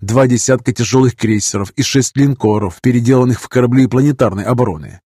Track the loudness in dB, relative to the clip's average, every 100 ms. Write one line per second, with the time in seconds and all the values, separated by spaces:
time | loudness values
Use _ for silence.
0 | -2 0 2 2 0 -2 -2 -4 0 2
1 | 2 0 -2 -2 -2 -6 -6 -6 -2 0
2 | -2 0 0 0 0 0 -4 -4 0 0
3 | 2 2 2 -2 -2 0 2 2 2 2
4 | 0 2 0 -2 -2 0 -2 -4 -14 -20
5 | _